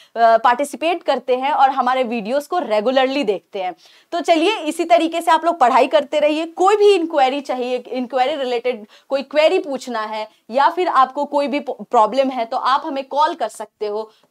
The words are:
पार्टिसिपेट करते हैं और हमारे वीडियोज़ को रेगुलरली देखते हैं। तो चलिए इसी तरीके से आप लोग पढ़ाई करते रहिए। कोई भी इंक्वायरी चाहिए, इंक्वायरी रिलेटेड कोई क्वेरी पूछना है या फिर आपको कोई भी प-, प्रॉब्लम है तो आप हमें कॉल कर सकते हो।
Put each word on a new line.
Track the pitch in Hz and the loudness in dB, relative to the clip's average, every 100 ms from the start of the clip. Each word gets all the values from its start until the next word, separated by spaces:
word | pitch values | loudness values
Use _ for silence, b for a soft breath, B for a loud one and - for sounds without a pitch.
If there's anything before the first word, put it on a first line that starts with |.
| B 226 | B 2
पार्टिसिपेट | 226 226 247 247 285 247 320 359 | 4 6 4 2 -2 -2 -2 -2
करते | - 254 254 247 | -2 -2 0 -2
हैं | 269 | 0
और | 302 269 | 2 2
हमारे | 262 247 262 | 2 0 0
वीडियोज़ | 233 233 202 285 285 | -2 -4 -4 -4 -2
को | 359 | -4
रेगुलरली | 220 214 214 262 262 285 | -2 -2 2 2 0 0
देखते | 208 180 _ 196 | -2 -4 _ -8
हैं। | 180 170 b b b | -8 -10 b b b
तो | 339 | -6
चलिए | - 330 359 427 | 0 2 2 0
इसी | 302 - | -6 -4
तरीके | 330 330 330 330 | 2 2 2 -2
से | 339 | 2
आप | 320 | 2
लोग | 330 339 | 2 2
पढ़ाई | 240 247 269 | 2 4 2
करते | 311 285 302 | 0 0 0
रहिए। | 294 311 | 0 0
कोई | 330 330 370 427 | -4 0 2 6
भी | 415 | 4
इंक्वायरी | 381 330 302 262 285 | 4 2 0 0 0
चाहिए, | 285 254 247 254 - | -6 -6 -4 -6 -6
इंक्वायरी | 254 240 262 262 302 | -8 -4 -2 -2 -2
रिलेटेड | 254 240 247 220 214 b b | -4 -4 -4 -6 -12 b b
कोई | 269 | -6
क्वेरी | 269 294 320 370 | -2 2 2 2
पूछना | 285 254 254 226 | -2 -8 -8 -8
है | 214 214 214 b - | -8 -8 -12 b -6
या | 254 302 | 0 2
फिर | 339 339 | 2 0
आपको | 254 254 285 | 2 2 0
कोई | 285 285 285 | -2 -2 -2
भी | 285 | -4
प-, | 277 | -6
प्रॉब्लम | - 208 240 214 262 269 | -12 -2 2 2 2 -2
है | 254 | -2
तो | 226 254 | -6 -4
आप | 247 285 | -2 -2
हमें | 320 269 | -2 -8
कॉल | 262 269 311 | -6 -2 0
कर | 330 220 | -2 -8
सकते | - 214 - 208 | -8 -16 -8 -6
हो। | 214 220 b b | -6 -8 b b